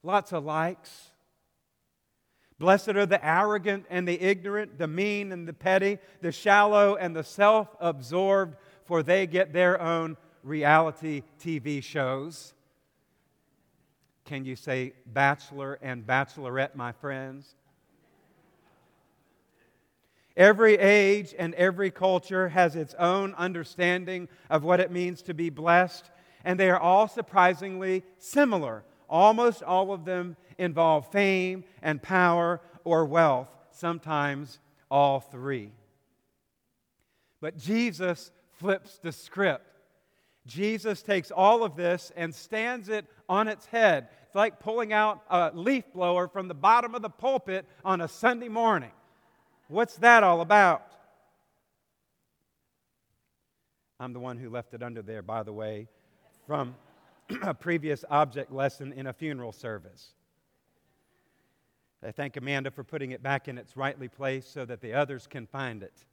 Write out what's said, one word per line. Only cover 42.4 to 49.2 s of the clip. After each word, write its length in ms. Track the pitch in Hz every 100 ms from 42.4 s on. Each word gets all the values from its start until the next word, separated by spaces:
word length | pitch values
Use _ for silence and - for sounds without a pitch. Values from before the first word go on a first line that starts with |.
| - 220 233 247 196
it 160 | 214 - _ -
on 180 | 190 220
its 200 | 208 -
head. 400 | 233 214 151 120 _ _
It's 100 | 196
like 240 | 220 -
pulling 340 | 214 226 220
out 280 | 214 214 196 _
a 220 | 180 165
leaf 320 | 165 196 269 -
blower 340 | 185 175 180 180
from 200 | 196 185
the 80 | 147
bottom 400 | 190 233 240 240
of 80 |
the 60 | 214
pulpit 580 | - 247 262 - 190 - _ 190
on 160 | 185
a 60 | 165
Sunday 420 | - 233 240 240
morning. 420 | 220 226 190 120 _ _ _